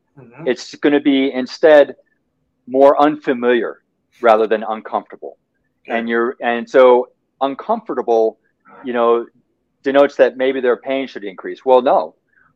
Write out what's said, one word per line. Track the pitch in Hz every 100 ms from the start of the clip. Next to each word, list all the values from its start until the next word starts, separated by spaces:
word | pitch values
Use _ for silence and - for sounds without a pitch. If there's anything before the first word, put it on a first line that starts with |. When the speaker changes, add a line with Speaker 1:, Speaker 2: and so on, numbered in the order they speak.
| _ _
Speaker 1:
Mm-hmm. | 120 123 156
Speaker 2:
It's | 123 -
gonna | - 151 143
be | 147 135 135
instead | 127 127 - 165 151 139 - _ _ _ _ _ _ -
more | 131 139 151
unfamiliar | 147 151 - 123 120 123 90 71 _ _ _ _
rather | 120 107 110
than | 110
uncomfortable. | 107 110 107 107 - - 73 - _ _ _ _ -
Speaker 1:
Good. |
Speaker 2:
And | 117 117
you're, | 117 120 127
and | 127 120 117
so | 143 127 123 123 _ _ _
uncomfortable, | 139 135 - 226 220 139 120 113 113 214 _ _ _ -
you | 131
know, | 120 117 117 117 _ _ _ _ _
denotes | 139 135 143 -
that | 127 123
maybe | 131 131
their | 123 120
pain | 135 135 131
should | -
increase. | 98 92 92 90
Well, | 131 127
no, | 127 143 80 - _ _ _